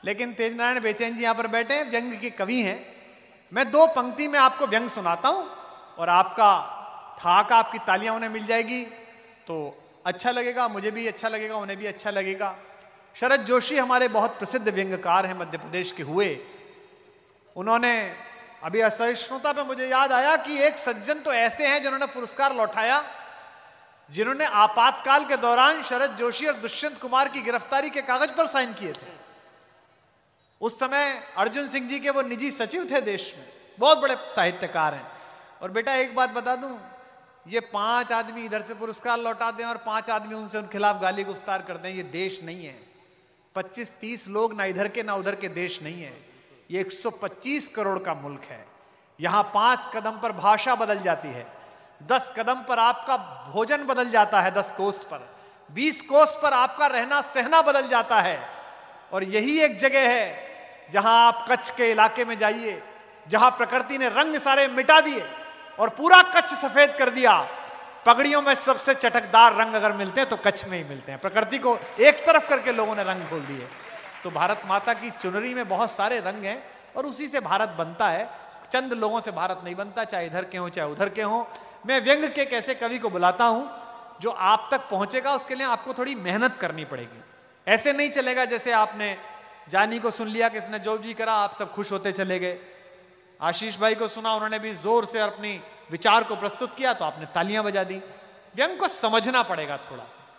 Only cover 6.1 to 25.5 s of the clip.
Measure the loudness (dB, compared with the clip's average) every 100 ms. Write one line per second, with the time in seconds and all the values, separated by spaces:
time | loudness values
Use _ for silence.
6.1 | 4 4 6 6 6 0 -12 -16 -18 -18
7.1 | -6 4 4 6 4 4 -4 0 0 0
8.1 | -4 -4 -8 -2 0 0 -4 -8 -14 -20
9.1 | -20 -20 -20 -10 -8 -8 -12 -20 _ -6
10.1 | -2 -2 -2 -2 -2 -2 -2 -6 -4 -6
11.1 | -4 -6 -4 -6 -8 -8 -8 -8 -8 -4
12.1 | -4 -4 -4 -6 -8 -18 -20 -20 -20 _
13.1 | -4 2 2 4 0 2 0 2 4 4
14.1 | 2 0 -2 -6 -2 -2 -2 -4 -4 2
15.1 | 2 2 -4 -8 -8 -8 -6 -6 -8 -4
16.1 | 0 0 -2 -12 -20 -20 -20 -20 _ _
17.1 | _ _ _ _ -8 0 2 2 0 -2
18.1 | -10 -18 -20 -20 -14 -4 2 2 2 -2
19.1 | -2 -6 -4 -4 -4 -4 -6 0 2 4
20.1 | 4 4 2 0 2 2 2 -6 -6 -4
21.1 | -4 -2 0 0 2 2 2 2 -2 -4
22.1 | -6 -10 0 0 2 -2 0 2 2 0
23.1 | -14 -18 -20 -20 -20 -20 -20 _ _ _
24.1 | -4 -4 0 0 4 4 6 4 4 4
25.1 | 4 4 0 2